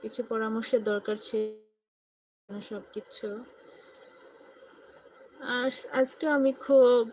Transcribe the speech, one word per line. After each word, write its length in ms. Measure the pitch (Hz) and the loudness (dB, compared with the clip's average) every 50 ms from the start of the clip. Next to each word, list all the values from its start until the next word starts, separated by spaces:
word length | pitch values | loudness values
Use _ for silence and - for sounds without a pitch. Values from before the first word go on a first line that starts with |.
কিছু 200 | - 220 - 247 | -12 -10 -8 -6
পরামর্শের 640 | 226 - 226 220 220 220 220 226 226 - 262 233 208 | -6 -4 -2 -2 -2 -2 -2 -4 -2 2 0 2 2
দরকার 320 | 214 208 208 - - 208 | 2 -2 -2 -2 -4 -6
ছিল 1400 | 214 - - 226 214 214 214 214 - - _ _ _ _ _ _ _ _ _ _ _ _ _ _ _ _ - 202 208 | -6 -6 -4 -4 -2 -2 -4 -6 -12 -20 _ _ _ _ _ _ _ _ _ _ _ _ _ _ _ _ -16 -14 -14
সব 200 | - - 214 196 - - | -12 -12 -12 -12 -12 -12
কিছু। 500 | - 214 - - - - - 208 208 226 254 - - - - - - - - - - - - - - - - - - - - - - - - - - - - - - - - - - - - - - - | -14 -14 -14 -14 -14 -12 -10 -10 -10 -12 -14 -18 -20 -20 -20 -20 -20 -20 -20 -20 -20 -20 -20 -20 -20 -20 -20 -20 -20 -20 -20 -20 -20 -20 -20 -20 -20 -20 -20 -20 -20 -20 -20 -20 -20 -20 -20 -20 -18 -12
আজ-, 480 | - 233 240 247 247 269 262 - - - | -8 -6 -4 -2 -2 -4 -4 -6 -8 -4
আজকে 340 | 285 262 262 262 - - 320 | 0 0 0 0 -2 -4 -2
আমি 260 | 302 294 277 269 269 | 0 2 2 2 2
খুব, 580 | 262 - - - 277 269 254 247 247 240 226 233 | 0 -2 2 6 8 8 8 8 6 4 2 0